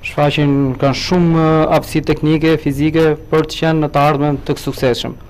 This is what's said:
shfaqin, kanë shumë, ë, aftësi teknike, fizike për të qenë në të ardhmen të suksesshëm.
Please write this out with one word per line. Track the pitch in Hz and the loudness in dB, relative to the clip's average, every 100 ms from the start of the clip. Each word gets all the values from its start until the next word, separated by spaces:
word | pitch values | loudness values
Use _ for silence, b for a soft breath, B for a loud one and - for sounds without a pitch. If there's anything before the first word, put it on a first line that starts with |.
shfaqin, | - - 147 143 147 139 139 127 | -8 0 0 2 2 2 0 0
kanë | 139 131 | -2 -2
shumë, | - 180 170 165 | -2 2 2 2
ë, | 160 160 156 156 | 2 2 2 0
aftësi | 143 160 143 | 0 -4 -2
teknike, | 147 151 156 160 156 | -2 0 2 2 0
fizike | - 139 156 160 160 147 - | 0 -2 0 2 2 0 -2
për | 156 156 | -2 -2
të | - | -2
qenë | 160 160 151 | 0 0 0
në | |
të | 147 143 | 2 2
ardhmen | 147 147 143 | 2 0 -2
të | - 147 | -4 -6
suksesshëm. | - 131 131 117 120 120 B | -6 -2 0 0 -4 -10 B